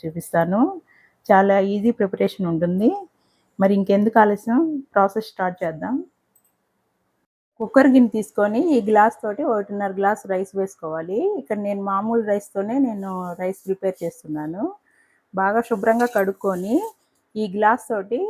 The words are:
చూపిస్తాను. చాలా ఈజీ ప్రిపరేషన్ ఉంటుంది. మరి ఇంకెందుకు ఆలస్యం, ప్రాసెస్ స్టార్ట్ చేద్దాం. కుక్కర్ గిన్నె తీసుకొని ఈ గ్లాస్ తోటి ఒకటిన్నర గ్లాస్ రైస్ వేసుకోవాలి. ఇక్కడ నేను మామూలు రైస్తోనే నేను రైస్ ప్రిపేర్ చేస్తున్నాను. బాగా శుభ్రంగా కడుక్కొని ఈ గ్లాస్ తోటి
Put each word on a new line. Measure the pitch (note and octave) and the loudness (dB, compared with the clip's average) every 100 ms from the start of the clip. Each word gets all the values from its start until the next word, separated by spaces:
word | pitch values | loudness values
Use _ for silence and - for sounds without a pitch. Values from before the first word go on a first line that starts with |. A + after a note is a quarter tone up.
చూపిస్తాను. | D#3+ E3 - E3+ E3+ G3+ E4 F#4 - _ _ _ - | -8 -10 -2 0 2 2 2 -2 -16 _ _ _ 4
చాలా | G3 G3 G3 G3 | 4 6 4 2
ఈజీ | G#3 A3+ A#3 | 0 0 0
ప్రిపరేషన్ | G3 F#3+ G3 - F3 | -2 0 -2 -2 -4
ఉంటుంది. | E3 F3 F#3 A#3+ G4+ F#4 _ _ _ _ - | -2 0 2 0 0 -6 _ _ _ _ 0
మరి | G3 G3 | 2 2
ఇంకెందుకు | G3 G3+ G#3+ A3+ | 2 2 4 4
ఆలస్యం, | G#3 G3+ A3+ B3 E4 D4 - | 4 2 0 0 0 -4 -2
ప్రాసెస్ | G#3 G3 A3 G#3+ | 2 2 0 -8
స్టార్ట్ | - F3+ F3+ | -6 -6 -4
చేద్దాం. | E3+ D#3 F3+ C4+ F4+ _ _ _ _ _ _ _ _ _ _ _ _ _ _ - | -8 -6 -6 -6 -6 _ _ _ _ _ _ _ _ _ _ _ _ _ _ -10
కుక్కర్ | A3 C4 C#4 | 2 4 6
గిన్నె | B3+ A#3+ A3 | 6 4 2
తీసుకొని | G3+ - G#3 A3+ E4+ B3+ | -4 -2 0 0 2 0
ఈ | G3+ | 4
గ్లాస్ | G#3+ A3 A3 | 4 4 2
తోటి | A3 G3+ D4+ | -6 -4 -2
ఒకటిన్నర | G#3 G3+ G3+ G3+ F#3+ | -2 -4 -6 -4 -2
గ్లాస్ | G3 G#3+ G3 | -2 -2 -4
రైస్ | F#3 F#3+ G3 | -4 -4 -4
వేసుకోవాలి. | G3 - D#3+ D#3+ E3 G#3+ F#4+ F#4+ | -6 -8 -10 -8 -6 -4 -2 -4
ఇక్కడ | - G#3 G3+ | -6 -6 -4
నేను | G3+ G3 | -6 -4
మామూలు | G3 A3 A#3 G#3+ | -4 -2 -2 0
రైస్తోనే | G3+ - G3 G#3 C4+ B3+ | -2 -2 -6 -2 0 0
నేను | G3+ F#3+ F#3 F3+ F3 | -2 -8 -8 -8 -6
రైస్ | F#3 F#3+ F#3+ | -6 -6 -6
ప్రిపేర్ | F#3+ F#3+ - | -4 -4 -4
చేస్తున్నాను. | E3+ - D#3 D3+ D3+ F3+ E4 G#4 _ _ _ _ _ | -8 -10 -10 -8 -8 -6 -8 -10 _ _ _ _ _
బాగా | F#3+ G3 A3+ A#3 | -2 0 0 -2
శుభ్రంగా | A3 A3+ A#3 A#3+ G#3+ | 0 0 2 0 0
కడుక్కొని | F#3+ G3 G3 F3+ F#3+ C#4+ A4 - _ _ _ | -2 -2 -4 -4 0 -2 -2 -10 _ _ _
ఈ | G#3+ G#3+ | -8 -6
గ్లాస్ | G3+ G#3+ B3 - | 0 2 2 -2
తోటి | G#3+ G3 A#3+ | -6 -4 -4